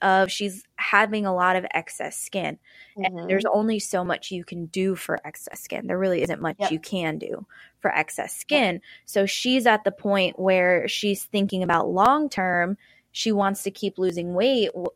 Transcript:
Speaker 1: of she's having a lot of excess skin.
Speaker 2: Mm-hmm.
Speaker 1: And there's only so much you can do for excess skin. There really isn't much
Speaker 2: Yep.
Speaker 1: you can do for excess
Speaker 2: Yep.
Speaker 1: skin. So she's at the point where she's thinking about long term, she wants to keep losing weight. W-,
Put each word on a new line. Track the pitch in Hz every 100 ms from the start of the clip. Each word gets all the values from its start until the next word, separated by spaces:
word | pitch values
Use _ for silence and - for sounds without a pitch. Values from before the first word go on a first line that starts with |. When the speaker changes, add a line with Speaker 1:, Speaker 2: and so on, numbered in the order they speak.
Speaker 1:
of | 190 190 190
she's | - 202 190 - -
having | - 202 214 214
a | 196
lot | 180 180 185
of | -
excess | 165 - - 143 -
skin. | - 196 156 - _ - - 208
Speaker 2:
Mm-hmm. | 190 175
Speaker 1:
And | 175
there's | 196 220
only | 208 220 214
so | - 185
much | 180 - -
you | 180
can | - 175 165
do | 190 190
for | 180 - 165
excess | 156 - - -
skin. | - - 185
There | 180
really | 190 175
isn't | 165 -
much | 160 -
Speaker 2:
Yep. | 185
Speaker 1:
you | 160
can | - 185 160 156
do | - - - - - _
for | -
excess | - 233 - -
Speaker 2:
Yep. | -
Speaker 1:
skin. | - 294 202 175 - - -
So | 202
she's | 196 - 247 254 233
at | 214
the | 202
point | 196 202 196 180 -
where | 185 185 180 175 -
she's | - 208 196
thinking | - 202 196 185
about | 175 165 -
long | 180 226 302 294
term, | - 185 175 175 202 _ _ _
she | - 220
wants | 202 196 202
to | 196
keep | - 196 -
losing | 185 170 175
weight. | 180 254 254 196
W-, | 180 175